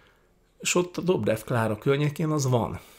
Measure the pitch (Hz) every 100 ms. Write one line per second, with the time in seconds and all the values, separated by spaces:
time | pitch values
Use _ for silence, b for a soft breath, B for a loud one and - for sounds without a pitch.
0 | B B B _ _ _ - 180 175 -
1 | 175 185 104 110 - 123 110 107 - 139
2 | 147 147 160 151 131 123 104 - B